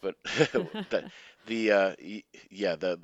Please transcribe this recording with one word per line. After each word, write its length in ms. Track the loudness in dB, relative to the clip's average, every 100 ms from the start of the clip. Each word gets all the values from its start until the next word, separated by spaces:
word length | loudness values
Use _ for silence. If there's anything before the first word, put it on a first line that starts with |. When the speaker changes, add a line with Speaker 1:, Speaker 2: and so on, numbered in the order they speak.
Speaker 1:
But 200 | -8 -8
<laughs> 640 | -2 2 2 2 -2 -6 -4
the, 200 | -4 -4
Speaker 2:
<laughs> 340 | -14 -20 -18 -6
Speaker 1:
the, 260 | 0 4
uh, 240 | 4 4 0
y-, 240 | -12 -14 -14 -20 -16
yeah, 240 | -4 -2 0
the 220 | -2 -2